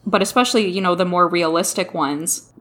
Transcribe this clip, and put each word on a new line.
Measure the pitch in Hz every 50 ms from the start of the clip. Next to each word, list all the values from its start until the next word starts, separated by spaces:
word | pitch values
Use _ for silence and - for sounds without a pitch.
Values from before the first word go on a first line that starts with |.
| -
But | 202 190 196
especially, | 190 190 - 254 247 247 - 233 214 185
you | 175 196
know, | 190 180 175
the | 175 185
more | 180 180 175 175
realistic | 165 175 175 170 160 165 165 185 - - - 180 - -
ones, | 170 147 139 147 147 165 - - - - _ _ -